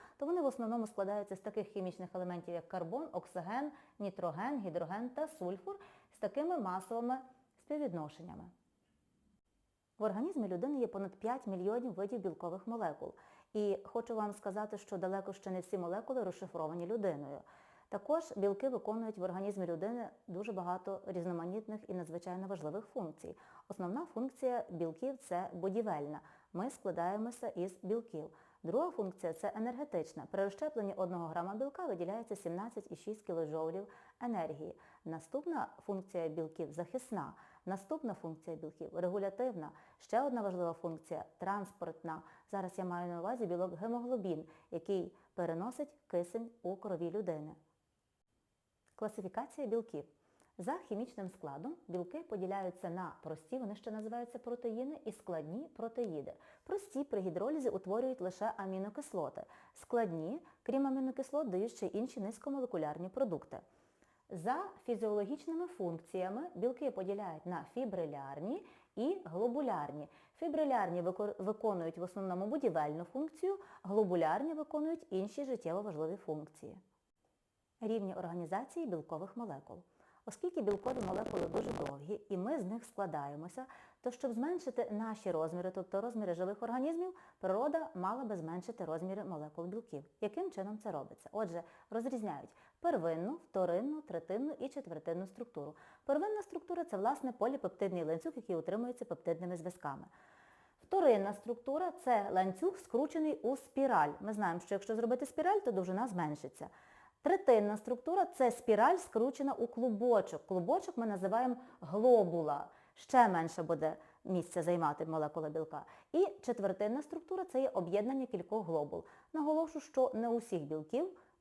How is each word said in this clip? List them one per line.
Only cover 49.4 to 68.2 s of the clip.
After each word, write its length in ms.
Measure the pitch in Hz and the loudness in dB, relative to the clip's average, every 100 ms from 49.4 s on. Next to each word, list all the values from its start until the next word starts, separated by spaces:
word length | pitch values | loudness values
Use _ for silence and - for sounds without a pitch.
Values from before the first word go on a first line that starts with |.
| 277 - 254 | -6 -6 0
білків. 380 | 226 226 147 - _ _ _ _ - | 0 0 -6 -10 _ _ _ _ -8
За 140 | 185 311 - | -4 -4 -4
хімічним 420 | 208 247 - 185 | -4 -4 -8 -10
складом 440 | - 151 139 233 339 - | -8 -10 -8 -8 -10 -6
білки 340 | 180 175 302 | -4 -4 -8
поділяються 680 | 349 202 185 196 185 185 175 | -6 -4 -2 -2 -4 -4 -6
на 220 | 175 175 - | -4 -6 -8
прості, 360 | - 156 - 262 | -8 -8 -6 -6
вони 160 | 220 | -4
ще 160 | 208 233 | -6 -8
називаються 480 | 214 214 240 240 233 | -6 -6 -6 -6 -8
протеїни, 600 | 240 240 240 220 269 311 | -6 -4 -2 -2 -2 -4
і 80 | 220 | -8
складні 560 | 196 - 165 151 208 330 - | -8 -4 -4 -2 -6 -6 -6
протеїди. 560 | 226 226 226 156 - - - - | -4 0 0 -2 -6 -10 -16 -14
Прості 400 | - 392 - 269 | -4 -4 -2 -4
при 160 | 285 208 | 0 0
гідролізі 480 | 185 170 226 311 254 | 0 0 0 2 2
утворюють 520 | 190 190 214 262 254 | 0 0 2 2 0
лише 320 | 185 - 214 - | -4 0 -2 -2
амінокислоти. 880 | 190 190 202 208 285 190 147 - - - - | -2 -2 -4 -6 -4 -2 -2 -4 -12 -16 -20
Складні, 680 | - - 240 214 165 160 302 - - | -20 0 2 2 0 -2 -4 -10 -8
крім 240 | - 269 277 | 0 2 2
амінокислот, 640 | 269 262 254 269 294 269 | 2 0 -2 0 0 2
дають 220 | 180 233 | 2 0
ще 140 | - 190 | -2 -2
інші 340 | 208 233 247 | 0 -2 -2
низькомолекулярні 880 | 202 226 285 277 247 180 151 156 185 | -6 -4 -4 -2 0 0 0 -2 -4
продукти. 520 | 247 254 156 - 135 - _ _ _ _ _ - | 0 2 0 -4 -14 -14 _ _ _ _ _ -10
За 340 | 175 185 285 392 - | -4 0 0 -4 -6
фізіологічними 800 | - 214 214 208 202 294 - 330 359 | -4 0 2 2 0 -2 -2 -2 -4
функціями 760 | - 180 165 - 185 180 214 349 | -2 -2 -2 -4 -2 -2 -2 -6
білки 360 | - 233 247 285 | 0 0 2 -2
поділяють 560 | - 190 202 196 156 180 | 0 -2 -2 -4 -6 -4
на 180 | 175 151 | -4 -4
фібрилярні 920 | 240 254 180 156 143 | -4 -2 0 -2 -4